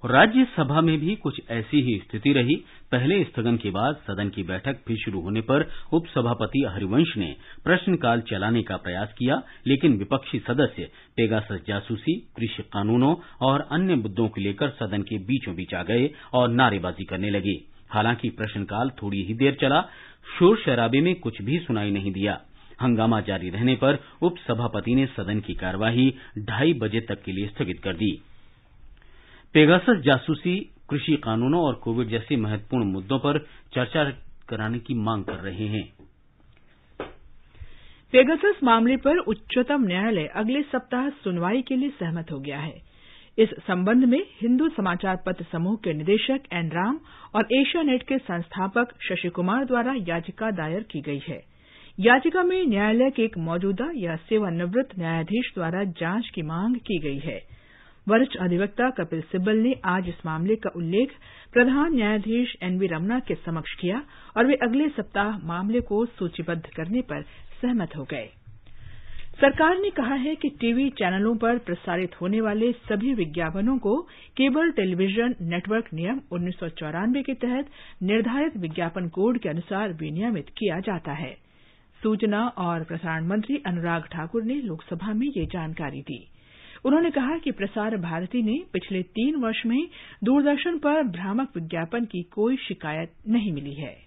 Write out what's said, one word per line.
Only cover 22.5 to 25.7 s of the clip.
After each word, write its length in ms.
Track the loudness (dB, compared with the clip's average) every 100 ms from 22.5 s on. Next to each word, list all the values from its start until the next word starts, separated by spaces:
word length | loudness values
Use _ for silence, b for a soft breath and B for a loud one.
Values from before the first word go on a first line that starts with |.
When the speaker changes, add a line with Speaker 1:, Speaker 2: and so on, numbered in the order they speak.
| b b b
Speaker 1:
हंगामा 380 | 0 4 4 2
जारी 280 | 0 -4 -4
रहने 240 | -2 0 4
पर 220 | 4 2 B B
उपसभापति 720 | -2 -2 -4 -2 0 -2 2 2
ने 100 | 2
सदन 320 | -2 -2 -2
की 140 | -2 -4
कार्यवाही 580 | -4